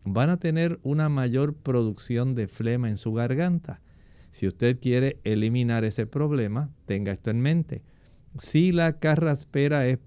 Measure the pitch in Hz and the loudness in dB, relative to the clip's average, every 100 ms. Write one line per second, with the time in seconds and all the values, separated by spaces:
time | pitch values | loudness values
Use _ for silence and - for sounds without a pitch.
0 | - 98 143 180 175 160 170 170 131 151 | -4 0 2 2 0 0 0 -2 -2 0
1 | 156 143 127 123 143 147 - 123 113 101 | 0 0 0 0 0 -4 -2 0 0 -4
2 | - 117 127 120 101 - 113 123 117 104 | -4 -2 -2 -2 -6 -4 -2 -2 -2 -4
3 | 117 110 120 131 180 170 - - - - | -4 -2 -2 0 0 -2 -4 -14 -18 -20
4 | - - - - 98 - 120 127 131 123 | -20 -20 -20 -4 -4 0 0 0 0 2
5 | 135 - - 107 110 123 120 117 110 - | 0 -2 -2 0 2 0 0 0 0 -2
6 | 110 143 151 147 107 110 147 - - 196 | -4 -2 0 0 0 -2 -6 -10 -6 -4
7 | 101 95 - 113 135 165 160 - - - | -2 -4 -2 0 2 0 -2 -8 -14 -20
8 | - - - 143 - 156 180 170 165 156 | -20 -20 -20 -16 -2 2 4 4 2 0
9 | 156 151 156 143 - 143 143 147 127 131 | 2 2 2 0 -2 0 2 2 2 0